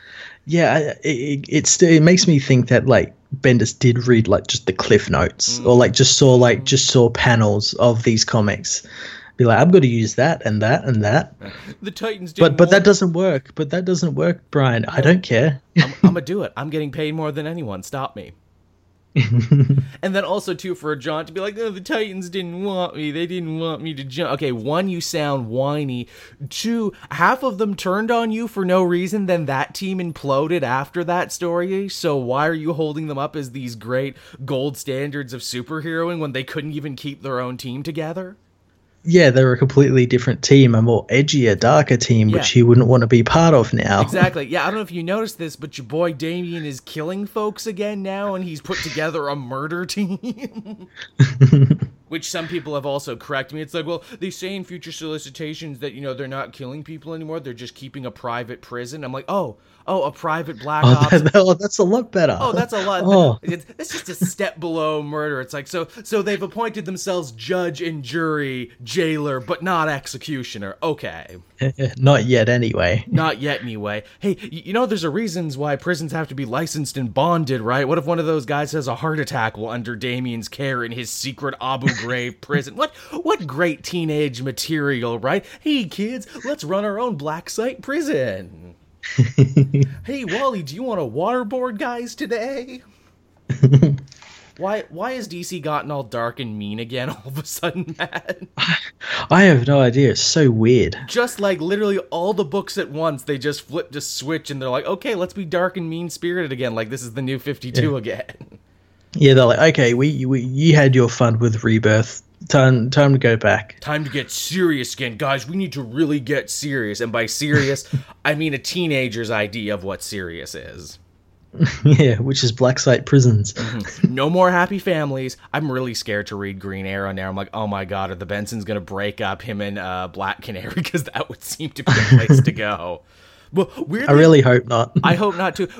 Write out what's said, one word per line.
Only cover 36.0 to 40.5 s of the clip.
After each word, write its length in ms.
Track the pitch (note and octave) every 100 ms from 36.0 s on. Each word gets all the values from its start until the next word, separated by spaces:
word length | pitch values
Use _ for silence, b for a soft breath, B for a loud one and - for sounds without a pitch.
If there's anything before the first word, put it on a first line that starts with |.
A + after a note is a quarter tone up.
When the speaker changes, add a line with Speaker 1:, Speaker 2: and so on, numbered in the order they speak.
| E3+ E3+
Speaker 2:
when 140 | D3+
they 120 | C3
couldn't 280 | C3 D#3+ D3
even 240 | D3+ C#3+ B2+
keep 260 | D3 C#3
their 180 | C3+ B2
own 160 | B2+ B2
team 260 | C3 B2+
together? 540 | D3+ D#3 D#3 E3+ F#3 G#3 _ _ _ _ _ _
Speaker 1:
Yeah, 280 | E3 F3 D3
they're 240 | B2+ C3
a 20 | B2
completely 480 | C3+ C#3 C#3 C3
different 380 | B2 B2 B2+ A#2+
team, 320 | -